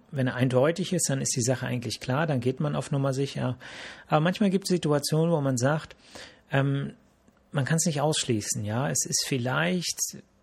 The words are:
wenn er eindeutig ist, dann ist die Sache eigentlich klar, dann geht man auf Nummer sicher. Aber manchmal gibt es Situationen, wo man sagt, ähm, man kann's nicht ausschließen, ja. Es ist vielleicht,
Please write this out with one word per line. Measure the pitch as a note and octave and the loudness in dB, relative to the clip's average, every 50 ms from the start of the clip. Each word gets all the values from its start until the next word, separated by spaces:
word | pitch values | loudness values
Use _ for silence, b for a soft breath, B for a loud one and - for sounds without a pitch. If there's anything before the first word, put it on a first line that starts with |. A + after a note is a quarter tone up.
| _ - | _ -8
wenn | - C3+ B2+ | -2 -2 0
er | B2+ A2 | 0 2
eindeutig | B2 C3 C3 B2+ B2 C3 D#3 E3+ - F3 - | 2 2 4 6 4 4 4 2 0 -2 -2
ist, | F#3 E3 - - | -2 -2 0 0
dann | C#3 C3+ | -2 -2
ist | C3+ - - | -2 -2 -2
die | C3 | 0
Sache | A2+ B2 B2+ - B2+ | 0 0 0 0 -2
eigentlich | B2 B2 B2 A#2 A#2 - - | -4 -4 -4 -4 -6 -8 -6
klar, | - - B2+ C#3+ E3+ | -4 -2 0 0 0
dann | D#3 C#3+ B2 | 0 0 0
geht | A#2 B2+ C3 - | 0 -2 -2 0
man | D3+ D3 D3 | -2 -2 -2
auf | D3 C3+ - | -4 -4 -2
Nummer | D3 C#3 C3+ C#3 | -2 0 0 0
sicher. | C3 C3 C#3 C3+ - C#3 B2+ B2+ B2+ B B B B B B B B B B B | 0 -2 -4 -4 -4 -4 -2 -4 -4 B B B B B B B B B B B
Aber | D#3+ D3+ | 2 4
manchmal | D#3+ F3+ F#3 - G#3+ G3 | 4 2 2 2 2 2
gibt | F#3+ F#3+ - | 2 2 2
es | - | 2
Situationen, | F3+ E3 - D3+ D3 C#3+ - - D3+ D#3 E3 E3+ | 0 0 2 2 2 2 2 2 2 2 2 4
wo | E3+ D3+ | 2 2
man | C#3 C3+ C3 | 2 2 2
sagt, | A#2 B2 C#3 D#3 D3+ - - - B B B B B B B B B B - | 2 2 2 2 0 -2 -8 -18 B B B B B B B B B B 0
ähm, | - C#3 C3+ C#3 C#3 C#3 C#3 C#3 - _ _ _ _ _ _ - _ _ _ - | 2 2 2 2 0 0 -2 -6 -8 _ _ _ _ _ _ -20 _ _ _ -4
man | - D3 C3 | -2 -2 0
kann's | - D#3+ E3 - | 2 2 2 2
nicht | F3 C#3+ C#3+ | 0 0 2
ausschließen, | C#3 D#3 D3+ - - - A#2 G#2+ G#2 - - A#2+ G#2 | 2 2 2 0 0 0 0 0 0 -2 -4 -4 -2
ja. | G2+ G#2+ A#2+ C#3+ D#3+ | -2 -2 0 0 0
Es | D3 - - | 0 -2 -2
ist | - - - - - | -2 -2 -2 -2 0
vielleicht, | C#3+ B2+ A#2+ B2+ C3 D3 D#3+ F3 F#3 F3+ D#3+ - - - - - - - - _ _ _ | -2 -2 0 0 0 2 2 2 0 -2 -2 -4 -4 -4 -6 -6 -8 -12 -18 _ _ _